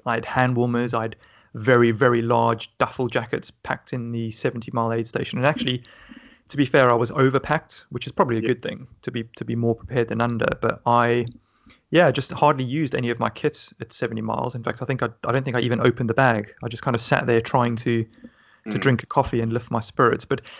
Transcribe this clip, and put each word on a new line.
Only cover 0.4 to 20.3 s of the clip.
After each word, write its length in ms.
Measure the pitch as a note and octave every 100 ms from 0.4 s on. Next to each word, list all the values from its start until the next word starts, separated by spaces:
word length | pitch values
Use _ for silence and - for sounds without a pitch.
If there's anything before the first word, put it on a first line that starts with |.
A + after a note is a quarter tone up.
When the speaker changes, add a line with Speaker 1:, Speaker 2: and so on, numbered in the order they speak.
| B2+ A#2+
Speaker 1:
warmers, 380 | B2 A#2+ A#2+
I 80 | A#2+
had 140 | A2 G#2+ _ _ _
very, 360 | A#2 A2 B2 A#2+
very 320 | A2 B2+ A#2+
large 540 | A#2 A#2+ A#2 A2+ - _
duffel 300 | B2 - B2+
jackets 420 | B2+ A2+ A#2+ -
packed 420 | - - C3+ -
in 200 | B2+ A#2
the 180 | A#2 A2+
seventy 400 | A2 - A#2 A#2+
mile 200 | B2 A2+
aid 160 | A2+ A#2
station. 300 | - C3 B2
And 80 | C3
actually, 360 | D#3 - B2 - - - - - _ _
to 80 | C#3
be 80 |
fair, 260 | C#3 D3 B2+
I 40 |
was 160 | A#2 A#2+
overpacked, 760 | - C3+ C3+ - D3+ - - -
which 160 | B2+ -
is 60 |
probably 260 | - D#3 A2+
a 20 |
Speaker 2:
Yeah. 60 | A2+
Speaker 1:
good 140 | A#2+
thing, 240 | C3 A2 B2+ -
to 80 | -
be, 140 | B2 A#2 -
to 80 |
be 120 | A#2 A#2
more 180 | A#2
prepared 320 | A2+ - C3 A2+
than 120 | A2+
under. 260 | A#2+ A#2 A#2 -
But 200 | A2+ - -
I, 400 | A#2+ A#2+ A#2+ A#2+ - _ _ _ - _
yeah, 220 | D#3+ E3+
just 180 | C3 C3
hardly 320 | C3 D3 C#3+
used 300 | B2+ C#3 D3
any 160 | C3 A#2
of 80 | A#2
my 120 | A2+
kit 380 | - D3+ D3+ - _
at 120 | A#2
seventy 300 | - B2 A2+
miles. 320 | A2 A2+ B2
In 80 | B2
fact, 180 | A#2 A#2+
I 40 |
think 180 | B2+ C3
I, 60 | A#2+ -
I 80 | -
don't 120 | B2+
think 120 | C3+ B2
I 40 |
even 200 | A#2+ A#2
opened 280 | B2 A#2+ A#2
the 60 |
bag. 400 | A#2 C3 A2 G#2 -
I 60 | A#2
just 160 | A2+
kind 100 | -
of 60 | A#2+
sat 260 | - C#3+ A#2+
there 140 | A#2
trying 340 | A2+ C3 A#2+ A#2
to, 280 | B2 A#2
to 760 | A2+ - - _ _ _ - G#3
Speaker 2:
Mm. 20 |
Speaker 1:
drink 220 | C#3 A#2+
a 20 | -
coffee 340 | - C3+ A#2+
and 120 | A2+
lift 180 | A2+ -
my 80 | A#2
spirits. 460 | A2+ - B2 -
But, 160 | -